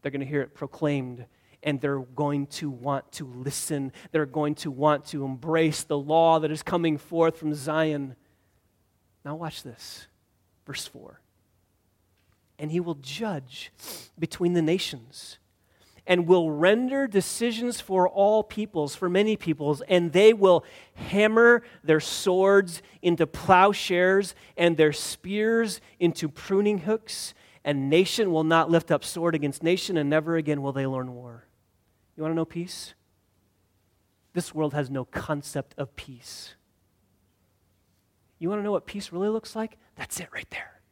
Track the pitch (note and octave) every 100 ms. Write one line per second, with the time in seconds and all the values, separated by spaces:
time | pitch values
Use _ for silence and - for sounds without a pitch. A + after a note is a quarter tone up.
0 | D3 C#3 C3+ D3 C3+ - C#3+ - D3+ C#3+
1 | B2+ B2 A#2+ _ _ _ D3+ C#3 C#3 C#3
2 | B2+ B2+ D3 C#3+ C#3+ - D3+ B2+ C3 C#3
3 | - - C#3 B2 C3 - - D3 C3+ -
4 | - D#3+ C#3+ C#3+ D3 D3+ E3 C3 D3+ C#3+
5 | - D3+ C#3 C3 D#3+ D#3+ D#3+ D3+ - D3
6 | C#3+ D#3+ E3 D#3+ D3+ D3+ - F3 E3 D3
7 | - E3+ E3 E3 D#3 D3 C#3 D#3 D#3+ D3
8 | C3+ B2 _ _ _ _ _ _ _ _
9 | _ _ C#3+ D3+ E3 - - A2+ - -
10 | - _ _ _ _ _ - C#3 - -
11 | - - _ _ _ _ _ _ _ _
12 | _ _ _ _ _ _ D3+ E3 F3 D3+
13 | C3 C#3+ A3 E3 C3 - - _ - -
14 | - - E3 - F3 F3 D#3 F#3 - C3
15 | A#2 - - - _ _ _ _ _ _
16 | - F3+ E3+ F#3 D#3+ D3 F3 G#3+ B3+ C4+
17 | C4+ G3+ - - A#3 A3 A#3+ A#3 - F#3+
18 | F3+ - G3 G#3+ G#3+ - G#3+ F3 D3 -
19 | F#3 F3+ G#3+ G#3 - D3+ D3 D3 - F#3
20 | E3+ E3+ G#3+ A3+ G3 E3+ - - - -
21 | - G3 G#3+ A3 A#3 A#3+ - - D3+ D#3
22 | - - - F#3 F#3+ G3 F#3+ E3 - _
23 | F3 E3+ D#3+ - - F3+ G3 G3+ - F3+
24 | F3+ F#3+ G3 - - - E3+ D#3+ D#3 D3
25 | - - F3+ G#3 A3 A3+ A3+ F3 _ _
26 | F3 - D#3+ - - G3 G#3 G#3 D#3+ A3
27 | - - - - _ _ C#3 C#3+ C3+ D#3+
28 | F#3 - G#3 D#3+ D#3 E3 D#3 E3 - D3+
29 | - - E3+ D#3+ C#3+ C#3 D#3+ F#3 - F3
30 | C#3+ D3+ D#3 E3 D3+ D3 C#3 C3+ C3+ C3
31 | B2+ B2 B2 A#2 _ _ _ _ _ _
32 | _ - D#3 E3 D#3+ E3+ F3 - - -
33 | _ _ _ _ _ _ _ _ _ _
34 | _ _ _ F3 E3+ D#3 D3+ D3 C3 C3+
35 | B2+ - - D3 C#3 D3 C3 - C3+ -
36 | - B2 - - - - _ _ _ _
37 | _ _ _ _ _ _ _ _ _ _
38 | _ _ _ _ E3 G#3 G3+ G3 - G3+
39 | G3 E3+ G3+ A3 - A3+ A3 _ _ -
40 | - - F3 - - - - _ _